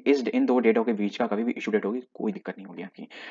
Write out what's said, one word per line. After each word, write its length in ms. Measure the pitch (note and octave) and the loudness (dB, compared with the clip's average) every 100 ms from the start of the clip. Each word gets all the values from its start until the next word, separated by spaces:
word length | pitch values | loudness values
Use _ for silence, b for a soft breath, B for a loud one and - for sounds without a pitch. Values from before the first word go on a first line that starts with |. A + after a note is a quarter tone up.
| - | 4
इस, 200 | C#3 A2+ | 2 2
इन 180 | B2 C3+ | 2 4
दो 140 | B2 | 4
डेटों 240 | A2+ A2 | 6 4
के 100 | A2+ | 2
बीच 240 | G#2 G#2 - | 0 -2 -2
का 100 | A#2 | -2
कभी 160 | G#2 | -2
भी 80 | A#2 | -2
इशू 200 | B2 - | -4 -2
डेट 140 | G#2 G2+ | 0 0
होगी, 160 | B2 - | -4 -8
कोई 180 | - A2 | -6 -4
दिक्कत 260 | F#2+ - - | -4 -8 -10
नहीं 100 | - | -14
होगी 160 | F2 | -14
आपकी। 200 | F#3 - - B B | -14 -14 -16 B B